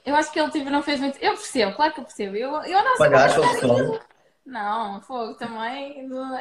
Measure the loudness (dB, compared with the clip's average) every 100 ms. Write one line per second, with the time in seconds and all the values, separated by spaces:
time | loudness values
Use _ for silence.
0 | 0 0 2 0 -2 -2 -2 -2 0 -2
1 | -2 -2 -2 -2 -2 0 0 2 0 0
2 | -10 -10 -6 -4 -4 -4 0 2 4 4
3 | 6 8 6 6 4 2 2 2 0 -4
4 | -10 _ _ _ -12 -6 -4 -4 -4 -8
5 | -10 -8 -8 -8 -10 -8 -8 -8 -10 -12
6 | -10 -8 -6 -8